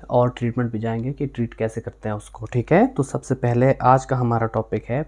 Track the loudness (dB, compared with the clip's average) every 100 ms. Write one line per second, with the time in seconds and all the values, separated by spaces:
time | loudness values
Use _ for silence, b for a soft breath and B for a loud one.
0 | -2 2 2 0 -2 -2 -2 -2 -4 -4
1 | -4 -6 -6 -4 -6 -2 -4 -4 -10 -8
2 | -6 -6 -8 -14 -4 -4 2 4 4 2
3 | -2 -4 -4 -2 0 2 2 4 4 4
4 | 2 -2 0 0 0 -2 -4 -6 -4 -6